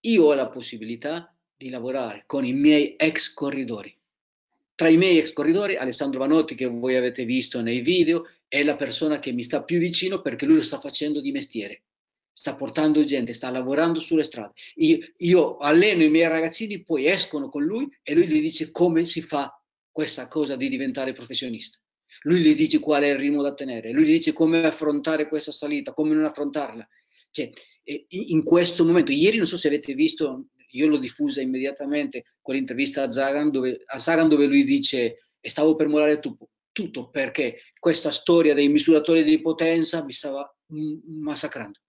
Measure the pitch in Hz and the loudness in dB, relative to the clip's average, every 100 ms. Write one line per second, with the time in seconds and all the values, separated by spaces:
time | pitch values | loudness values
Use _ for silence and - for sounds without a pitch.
0 | 226 226 151 143 123 127 117 117 110 117 | 2 4 6 4 -2 -8 -14 -14 -12 -10
1 | 143 165 170 _ _ _ 131 127 120 131 | -8 -10 -12 _ _ _ -14 -10 -6 -6
2 | 120 104 _ 139 127 135 147 151 - - | -6 -10 _ -4 -2 2 4 6 2 0
3 | 156 156 - - 139 135 123 110 98 _ | -2 0 -4 -4 -6 -6 -8 -10 -12 _
4 | _ _ _ _ _ _ _ - 165 160 | _ _ _ _ _ _ _ 0 4 6
5 | 190 165 151 - 147 175 202 190 127 117 | 6 4 2 -2 0 2 0 -4 -4 -4
6 | 139 135 135 156 156 123 127 117 123 127 | -6 -2 2 2 2 -4 -6 -4 -2 0
7 | 123 123 120 127 123 123 113 123 127 180 | 0 -4 -2 -2 -2 -6 -4 -2 0 2
8 | 160 170 165 _ _ 139 147 147 139 117 | 2 0 -4 _ _ -2 0 0 -4 -4
9 | 156 147 139 123 120 156 - 170 175 170 | -4 -4 -6 -8 -6 -6 -2 -2 0 -2
10 | 185 190 147 120 139 160 - 143 143 - | -4 -4 -8 -6 4 4 2 -10 -8 -6
11 | 147 147 139 139 - 117 101 101 _ _ | -4 -4 -4 -6 -8 -10 -12 -14 _ _
12 | _ _ _ - - 131 139 - 156 151 | _ _ _ -14 -14 -10 -8 0 2 4
13 | 147 139 117 117 131 127 127 143 165 160 | 2 0 -4 -6 -8 -6 -2 0 0 -2
14 | - 160 151 - 104 _ - - 160 160 | -2 -2 -2 -6 -16 _ -20 0 2 2
15 | - _ 170 180 147 - 147 160 208 185 | 0 _ 4 4 4 0 2 4 4 4
16 | 156 156 165 160 165 165 220 202 - 151 | 4 4 2 2 -2 -6 -8 -10 -4 -2
17 | 139 190 - 151 135 143 151 220 285 _ | 0 0 -2 -4 -8 -4 -2 -2 -6 _
18 | - - 175 151 151 - 156 - 175 165 | 0 2 4 2 0 -4 -8 0 2 2
19 | 170 165 160 147 135 - _ _ _ - | -2 -4 -6 -6 -6 -12 _ _ _ -8
20 | 151 - 123 160 143 135 135 127 135 135 | -6 -6 -8 -4 -4 -4 -4 -4 -6 -6
21 | 131 - 120 127 127 110 - _ _ _ | -8 -8 -10 -8 -8 -10 -12 _ _ _
22 | _ - 147 180 156 147 151 156 151 147 | _ -10 0 4 4 4 2 0 2 0
23 | 143 139 143 147 143 139 135 117 110 131 | 2 0 0 0 -2 -6 -10 -10 -4 2
24 | 156 160 160 156 160 165 160 160 151 147 | 4 4 2 0 2 2 0 -2 -2 -2
25 | 147 156 151 156 147 - 147 147 135 127 | -2 -2 -2 -4 -8 -10 -6 -6 -6 -4
26 | 151 156 156 147 143 139 135 113 113 _ | 0 0 0 -4 -6 -6 -8 -12 -20 _
27 | _ _ _ - - - - _ - 143 | _ _ _ -10 -10 -12 -20 _ -14 -14
28 | _ 180 - 160 156 170 170 - 165 175 | _ -12 -2 0 4 4 4 2 4 4
29 | 147 139 180 220 175 175 151 147 147 135 | 4 4 4 2 -2 -2 -2 -2 -4 -2
30 | 160 160 151 131 135 _ _ 123 151 147 | -2 0 -6 -6 -16 _ _ -2 0 0
31 | 127 - 147 135 131 131 135 139 143 147 | -2 -4 -4 -2 -4 -4 -4 -6 -6 -4
32 | 139 131 - _ - 135 131 123 139 139 | -4 -8 -14 _ -6 -4 -4 -4 -4 -2
33 | 135 120 135 143 151 135 127 120 - 131 | -4 -2 -2 0 0 0 -2 -4 -10 -8
34 | - 165 160 147 143 139 135 139 - 135 | 0 4 6 6 6 4 4 2 2 0
35 | 117 - _ _ 113 - 156 156 151 151 | -2 -4 _ _ -12 0 2 2 2 2
36 | 151 151 143 117 - _ _ - 180 131 | 2 2 -4 -12 -20 _ _ -10 -10 -10
37 | 127 143 131 - 131 - _ _ 170 160 | -10 -6 -6 -4 -6 -6 _ _ 0 0
38 | 156 - - 170 156 143 143 147 143 156 | -2 -4 4 4 6 4 4 4 6 4
39 | 151 165 151 156 160 156 165 165 156 165 | 6 4 4 2 2 0 0 0 0 -4
40 | 143 127 147 135 139 _ _ 156 151 156 | -6 -10 -8 -8 -10 _ _ -10 -8 -8
41 | 156 156 151 143 151 139 104 101 | -12 -10 -8 -8 -8 -10 -14 -16